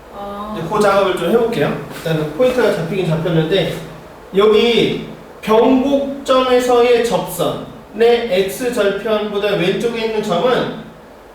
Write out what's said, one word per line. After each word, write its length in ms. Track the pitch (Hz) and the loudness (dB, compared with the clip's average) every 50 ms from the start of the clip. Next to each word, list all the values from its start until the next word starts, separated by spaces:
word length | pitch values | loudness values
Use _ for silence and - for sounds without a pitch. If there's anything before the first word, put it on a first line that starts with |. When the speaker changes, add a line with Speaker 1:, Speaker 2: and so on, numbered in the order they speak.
| - - - | -20 -18 -16
Speaker 1:
아. 380 | 202 202 202 202 208 214 214 214 | -14 -12 -12 -10 -12 -12 -10 -10
Speaker 2:
이제 100 | - 165 - | -10 -6 -4
그 80 | 214 214 | 0 2
작업을 360 | 208 196 196 202 196 185 175 | 2 4 4 2 2 2 0
좀 140 | - 170 185 | -2 0 2
해볼게요. 460 | 214 247 226 220 - 147 143 - - - - - - | 2 2 2 0 0 -2 -2 -2 -2 -6 -8 -12 -12
일단은 360 | - - 165 156 151 151 - | -8 -4 -4 -2 -2 -2 -4
포인트가 420 | - - 254 254 - 254 214 202 196 | 0 0 2 2 2 2 0 0 0
잡히긴 340 | 175 160 - 202 185 170 160 | -2 -4 -4 -4 -2 -2 -2
잡혔는데, 680 | 156 - 139 180 160 160 156 - 196 185 156 135 - - - - - - - - - - - - - | -2 -2 -2 0 0 0 0 2 0 0 0 -2 -4 -8 -12 -14 -16 -18 -20 -20 -20 -20 -18 -2 2
여기 720 | 190 214 214 214 220 233 240 226 - - - - - - - - - - - - - | 4 4 6 6 4 4 4 2 2 2 0 -2 -4 -8 -12 -14 -18 -20 -20 -18 -10
변곡점에서의 1600 | - - 220 226 254 262 262 254 269 285 277 269 - - - - - - 262 254 262 254 247 247 247 247 247 240 240 247 240 220 - | -2 2 4 4 6 6 4 4 4 2 0 0 0 -4 -6 -6 -2 2 2 2 4 4 2 2 2 4 4 4 4 4 4 2 2
접선의 600 | - 180 185 175 - - - 151 131 - - - - - - - - - 208 226 233 240 233 - - | 0 -2 -2 -2 -4 -4 -4 -4 -4 -4 -6 -10 -14 -16 -18 -20 -12 -2 2 4 4 4 2 0 0
X절편보다 1200 | 180 185 196 190 - - 254 240 226 208 202 202 202 196 220 220 214 208 208 208 202 202 202 202 - | 0 0 0 -2 -4 -4 -4 -2 0 0 0 0 0 -2 -2 -2 -2 -2 -2 -4 -4 -2 -2 0 0
왼쪽에 500 | 165 175 190 - - 240 233 226 226 220 | 0 0 0 0 0 -2 -4 -2 -4 -4
있는 160 | 220 220 214 | -4 -4 -4
점은 680 | 202 196 170 170 - - - - - - - - - - - - - - - - - - | -2 -2 -2 0 0 0 0 0 -2 -4 -8 -10 -14 -16 -20 -20 -20 -20 -20 -20 -20 -20